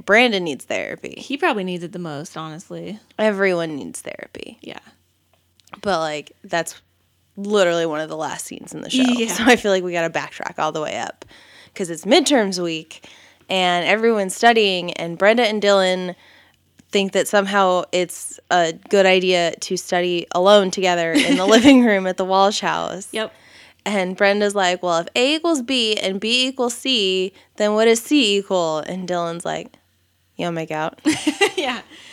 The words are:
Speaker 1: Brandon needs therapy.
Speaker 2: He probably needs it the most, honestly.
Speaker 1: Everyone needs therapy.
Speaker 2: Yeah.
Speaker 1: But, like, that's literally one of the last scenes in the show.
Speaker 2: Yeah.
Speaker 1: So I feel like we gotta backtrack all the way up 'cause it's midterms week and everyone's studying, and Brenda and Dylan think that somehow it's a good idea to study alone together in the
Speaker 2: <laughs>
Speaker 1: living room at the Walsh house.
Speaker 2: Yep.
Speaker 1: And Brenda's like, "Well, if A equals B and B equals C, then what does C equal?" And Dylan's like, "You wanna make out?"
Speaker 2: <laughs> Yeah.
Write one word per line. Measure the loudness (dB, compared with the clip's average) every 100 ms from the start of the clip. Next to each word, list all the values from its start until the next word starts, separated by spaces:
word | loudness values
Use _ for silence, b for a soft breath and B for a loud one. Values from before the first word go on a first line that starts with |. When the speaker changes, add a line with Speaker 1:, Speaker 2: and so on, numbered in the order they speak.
Speaker 1:
Brandon | 2 4 4 2
needs | -4 -6
therapy. | -6 -6 -6 -10 -14 -14
Speaker 2:
He | -12 -4
probably | -2 -2
needs | -4 -8
it | -10
the | -12
most, | -12 -12 -12 -14
honestly. | -14 -14 -16 -14 -14 -16 _ -4
Speaker 1:
Everyone | -2 2 2 2 -2 -6
needs | -10 -12
therapy. | -14 -14 -16 -16 -18 -18
Speaker 2:
Yeah. | -18 -18 -20 _ _ _ _ _ _ _ _ -10
Speaker 1:
But, | -4 -2
like, | -2 -6 -10 _
that's | -6 -4 -4 -10 _ _ _ _ _ -12
literally | -2 2 4 2 -2
one | -4
of | -6
the | -6
last | -8 -8 -12
scenes | -14 -14
in | -14
the | -4
show. | 0
Speaker 2:
Yeah. | 2 0 -2
Speaker 1:
So | 0 4
I | 4
feel | 4
like | 0
we | 0
gotta | -2 -2
backtrack | -4 -8 -10 -10 -4
all | -4
the | -4
way | -6 -6
up | -8 -12 -20 b b b b
'cause | -10 -8
it's | -6
midterms | 2 2 4 4 2 -2
week | -4 -6 -10 -18 -20 b b b -4
and | 0 2 2 2
everyone's | 2 2 2 -2
studying, | 2 4 4 4 0 -4
and | -6 -8 0
Brenda | 2 4 2
and | 2
Dylan | 4 4 4 0 -4 -10 b b b b _ _ _
think | -2 0
that | 0 0
somehow | 0 2 2 2 2 0
it's | -2 -2 -6 -16 -14 -2
a | 2 2 -2 0
good | 4 4
idea | 4 4 2 0 -2
to | -6 -6
study | -2 -2 0 -2 -4
alone | 2 6 6 6
together | 0 0 0 0
in | 0 2 2
the | 4
Speaker 2:
<laughs> |
Speaker 1:
living | 6 8 8
room | 8 4 0
at | -2
the |
Walsh | 0 4 4 2
house. | -2 -2 -4 -8 -10
Speaker 2:
Yep. | -8 -8 -12 b b b b -4
Speaker 1:
And | -2 -2 2
Brenda's | 2 4 2
like, | 2 0 0
"Well, | 0 -2
if | -2
A | 0 0 0
equals | 0 -2
B | -2 -2 0 -2
and | -2 -4
B | -2 0 -2
equals | -2 -4
C, | -4 -4 -2 0 -2 -4 -8 b -4
then | 0
what | 2
does | 4 2
C | 2 2 2 0
equal?" | 0 -2 0 -2
And | -6 -8 -6
Dylan's | -4 -4 -6
like, | -6 -8 -10 _ _ _ _ _ _ -8
"You | -6
wanna | -6
make | -6
out?" | -6 -6 -4 -4 -2 -2
Speaker 2:
<laughs> | -2 -2 -2
Yeah. | -6 -6 -12 B B